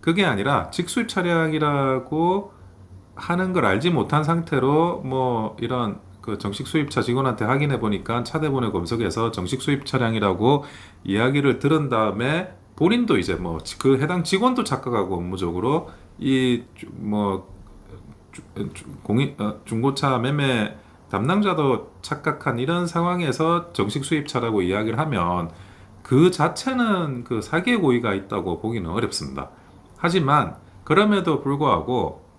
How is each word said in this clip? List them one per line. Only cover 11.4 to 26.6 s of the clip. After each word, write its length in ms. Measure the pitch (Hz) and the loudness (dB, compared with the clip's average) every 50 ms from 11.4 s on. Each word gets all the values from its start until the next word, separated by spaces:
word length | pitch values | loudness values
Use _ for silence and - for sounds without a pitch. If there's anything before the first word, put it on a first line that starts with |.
| 143 139 143 147 | 4 2 2 2
들은 300 | - 143 156 156 147 135 | 2 2 2 2 2 0
다음에 680 | 123 113 110 107 92 101 117 131 151 170 190 - - - - - - | 0 2 2 0 0 -2 -2 0 0 -2 -4 -6 -12 -20 -20 -20 -4
본인도 420 | - 147 175 220 240 240 220 151 107 | 0 2 2 4 2 2 2 2 2
이제 160 | 85 - 92 | 2 0 -2
뭐 240 | 82 90 85 85 80 - - - - | -2 -2 -4 -4 -6 -6 -10 -10 -2
그 200 | - 131 135 127 | 2 4 4 4
해당 240 | 139 151 180 180 165 | 2 0 0 -2 0
직원도 400 | - - 190 220 254 254 254 220 | 0 0 2 4 2 2 2 -2
착각하고 540 | - 139 131 - 131 120 110 98 90 98 | -2 -2 -4 -4 -2 0 0 0 0 -2
업무적으로 760 | 87 87 90 92 90 92 87 85 90 90 123 143 165 165 - - - - - - - | -4 -4 -4 -4 -4 -2 -2 -2 -2 0 0 0 0 -2 -6 -18 -20 -20 -20 -16 -6
이 460 | - 131 135 131 127 127 123 117 117 - - | -2 0 2 2 2 2 2 0 -2 -8 -18
주-, 120 | - - - - | -20 -18 -16 -14
뭐 600 | - - 104 104 104 104 101 95 92 - - - - - - - - - - - - - - - - - - | -10 -6 -4 -2 0 0 0 0 -2 -6 -10 -20 -20 -20 -20 -20 -20 -20 -20 -20 -20 -20 -20 -20 -20 -20 -20
주-, 120 | - - - - - - 107 - - | -20 -20 -20 -16 -10 -8 -8 -8 -8
주-, 120 | - - - 139 - - | -12 -16 -16 -18 -16 -4
공인-, 320 | - 104 120 147 139 143 - | 0 2 2 2 0 -2 -4
어, 220 | 101 107 - - - | -4 -4 -4 -8 -10
중고차 540 | - 117 113 117 139 139 139 - 139 131 120 | -6 -4 0 0 0 0 0 0 0 0 0
매매 580 | 113 131 143 147 143 135 127 117 104 104 - - - - - - - - | 0 0 0 0 0 2 2 2 0 -2 -4 -12 -20 -20 -20 -20 -14 -6
담당자도 800 | - 98 107 139 180 202 208 202 175 156 151 135 127 107 - - - - - | -4 -2 0 2 2 2 2 2 2 2 2 2 2 0 -2 -8 -20 -18 -8
착각한 560 | - 151 143 - 160 143 - - 147 123 117 | -8 -8 -4 -2 -4 -4 -2 -2 -4 -2 -2
이런 280 | 127 143 170 175 175 | 0 0 0 0 -2
상황에서 840 | 170 170 170 170 175 180 175 175 147 127 - 160 160 170 175 170 - - | -2 0 0 0 0 0 0 0 -2 0 0 2 2 2 0 0 -4 -2
정식 320 | - - 104 107 143 135 | -2 -2 0 0 -4 -2
수입차라고 580 | - 165 151 143 147 - 127 117 117 110 104 92 | 0 -2 -2 -2 -2 -4 -2 -2 0 0 2 2
이야기를 360 | 90 95 104 110 110 113 - | 2 0 0 0 -2 -2 -2
하면 520 | 156 156 139 98 87 87 87 90 85 82 - - - - - - - - - - - | -2 -2 0 0 0 0 0 -2 -2 -4 -8 -14 -20 -20 -20 -20 -20 -20 -20 -20 -6
그 280 | - 123 131 165 180 | 2 4 6 6 6
자체는 920 | 180 - 147 170 165 - | 4 4 0 0 0 -2